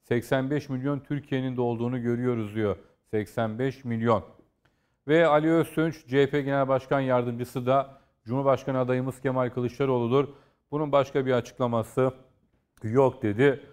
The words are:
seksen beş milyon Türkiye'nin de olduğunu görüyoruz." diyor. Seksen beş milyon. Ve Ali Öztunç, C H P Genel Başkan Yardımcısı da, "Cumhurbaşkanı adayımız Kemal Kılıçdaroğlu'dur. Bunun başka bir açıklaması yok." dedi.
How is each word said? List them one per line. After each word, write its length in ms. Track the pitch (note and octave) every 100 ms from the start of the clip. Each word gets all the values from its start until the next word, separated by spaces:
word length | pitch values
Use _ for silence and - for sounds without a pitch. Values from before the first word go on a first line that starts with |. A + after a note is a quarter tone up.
seksen 480 | _ A#2+ - C3+ C3
beş 200 | D3 D3
milyon 300 | B2+ C3+ C#3+
Türkiye'nin 580 | - C#3+ - C3 C3 B2
de 40 |
olduğunu 400 | A#2+ A2+ A#2+ B2+
görüyoruz." 540 | A#2 A#2+ B2 A#2+ G#2
diyor. 200 | G#2+ G#2+ F2+ - _ _
Seksen 480 | G#2+ G2+ - A2 A2
beş 260 | C3+ -
milyon. 380 | A#2+ A2+ A#2 G#2+ - - _ _ _ _ _ _ -
Ve 200 | D#3+ E3
Ali 240 | D3+ D#3
Öztunç, 560 | E3 D#3 - D#3+ D3+ -
C 140 | C3+
H 80 | C#3
P 120 | D3
Genel 260 | C#3 C#3 C3+
Başkan 320 | C3+ - C#3
Yardımcısı 680 | C3 B2 A#2+ A#2+ B2 C3+
da, 240 | B2 C#3 C3 - _ _
"Cumhurbaşkanı 540 | A2 C3 C#3 B2+ - C3
adayımız 420 | B2+ B2+ C3 -
Kemal 280 | C3+ B2+ B2+
Kılıçdaroğlu'dur. 760 | B2 B2 - C#3 B2 A#2 C3+ C#3+ - _ _ _
Bunun 200 | D3 D3+
başka 340 | C#3 C3+ C#3+
bir 60 | C3
açıklaması 800 | B2 - - B2 A#2 G#2+ - C3 C3 _ _ _ _ _ _
yok." 380 | G#2+ B2 C3 -
dedi. 420 | G#2+ G2+ C#3+ C3 -